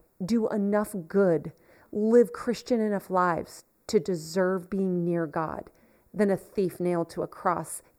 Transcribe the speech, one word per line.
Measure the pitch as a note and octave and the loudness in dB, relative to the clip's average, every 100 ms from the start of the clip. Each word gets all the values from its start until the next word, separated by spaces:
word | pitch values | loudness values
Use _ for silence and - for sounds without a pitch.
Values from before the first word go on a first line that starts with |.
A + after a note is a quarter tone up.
| _ - | _ -8
do | F3+ A#3 G#3+ | -2 0 0
enough | G3+ G3+ G#3 G#3 G3+ D#3+ | 0 0 0 -2 -8 -2
good, | G3 F#3+ D#3 D3+ - _ - - | 2 4 2 -2 -16 _ -20 -8
live | G#3+ G#3+ A#3+ A#3+ | -2 6 6 6
Christian | - - G#3+ - A#3+ | 0 -6 -6 -2 0
enough | G#3+ G3 - | 0 -2 0
lives | F#3 F3+ D#3+ - - - _ - | 2 2 0 -6 -14 -20 _ 0
to | G#3+ | 0
deserve | G3 F3 D#3+ F3+ F#3 F#3+ F3 | 0 -4 -4 0 0 0 -4
being | G3 F#3+ F3+ | -2 0 0
near | F3 E3+ D#3+ | 0 0 -2
God | E3 D#3 - - _ _ _ _ | -4 -6 -8 -12 _ _ _ _
than | F#3 G3+ | 0 2
a | F3+ | 0
thief | - - F#3 - | -2 -2 -2 0
nailed | F3 F3 E3 | -2 -2 -4
to | F3+ | -6
a | E3+ | -8
cross | - F#3 E3+ D#3+ - _ | -4 -2 -2 -6 -12 _